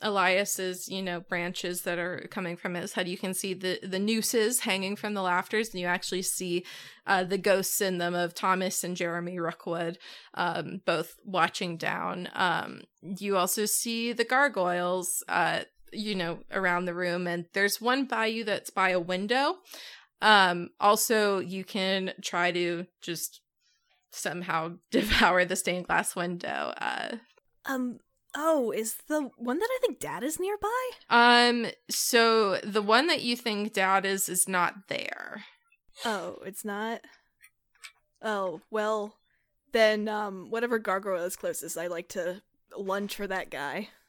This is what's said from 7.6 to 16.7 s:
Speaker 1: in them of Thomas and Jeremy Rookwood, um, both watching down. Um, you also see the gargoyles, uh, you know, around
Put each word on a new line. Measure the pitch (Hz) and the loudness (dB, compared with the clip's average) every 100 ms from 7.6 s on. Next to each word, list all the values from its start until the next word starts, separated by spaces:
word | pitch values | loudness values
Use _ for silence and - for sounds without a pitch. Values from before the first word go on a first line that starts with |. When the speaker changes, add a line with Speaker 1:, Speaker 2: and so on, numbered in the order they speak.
| 185 - | 4 0
Speaker 1:
in | 190 180 | 0 0
them | 175 175 | 0 0
of | 170 | -2
Thomas | - 190 185 185 - | 0 0 2 0 -2
and | 180 180 | -4 -2
Jeremy | 170 170 175 180 | -2 -2 -6 -4
Rookwood, | 165 - 180 170 170 180 - - - | -4 -4 -6 -4 -4 -6 -14 -18 -12
um, | - 175 170 151 196 | -4 -2 -2 -6 -4
both | - 160 165 - | 0 0 -2 -10
watching | 208 185 170 - 180 165 | -4 2 2 0 -6 -4
down. | - - 180 180 180 | -4 -2 -4 -6 -8
Um, | - 185 160 - - - _ | 0 2 2 -4 -10 -18 _
you | 175 185 202 196 | -12 -6 0 2
also | 185 226 | 2 0
see | 208 - 233 226 233 | 0 0 0 -2 -2
the | 240 | -2
gargoyles, | 233 254 285 196 180 175 175 185 180 - - | 2 4 4 2 0 2 0 0 -2 -6 -2
uh, | - 160 160 - _ - | 2 2 0 -6 _ -14
you | 214 208 190 | -8 -4 -2
know, | 170 165 - | -2 -6 -6
around | 196 185 | -2 2